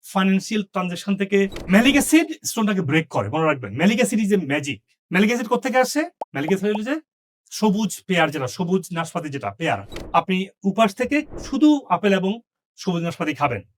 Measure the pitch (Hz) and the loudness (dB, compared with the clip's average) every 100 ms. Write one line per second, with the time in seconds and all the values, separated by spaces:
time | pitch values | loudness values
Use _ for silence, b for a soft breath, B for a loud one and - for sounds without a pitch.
0 | - 196 190 190 185 220 202 196 180 175 | -4 0 2 2 0 -4 -4 -6 -6 -8
1 | - 196 196 202 196 - - 190 254 285 | -4 -4 0 2 0 -4 2 4 6 4
2 | - 311 330 311 - - 214 190 160 156 | 4 4 2 -6 -8 -2 0 0 0 0
3 | 160 139 104 151 160 143 107 110 180 233 | 0 -4 -2 0 0 0 -6 2 2 4
4 | 247 220 202 202 147 147 143 107 _ _ | 0 0 2 0 0 -4 -4 -10 _ _
5 | _ 180 214 240 254 - 269 254 254 294 | _ 2 2 2 0 -2 0 2 2 0
6 | 339 _ - - 147 190 202 214 220 311 | -4 _ -10 -6 -2 0 0 -2 -4 -6
7 | _ _ _ _ _ - 214 196 220 - | _ _ _ _ _ 0 0 2 -2 -6
8 | - 180 156 147 127 - 170 190 - 170 | -4 0 0 0 -6 -6 -2 -2 -2 -6
9 | 165 170 156 135 107 - 165 107 98 - | -6 -6 -8 -8 -8 -4 -4 -4 -6 -14
10 | - 170 - 185 190 _ 196 190 220 - | 0 0 2 -2 -2 _ -4 2 2 2
11 | 247 285 302 - - 277 302 294 - 175 | 0 0 -2 -10 -6 4 4 4 2 0
12 | 202 196 190 233 _ _ _ _ - 170 | 2 2 0 -4 _ _ _ _ -4 -2
13 | 170 - 160 139 143 117 - | -4 -4 -4 0 -2 -2 -10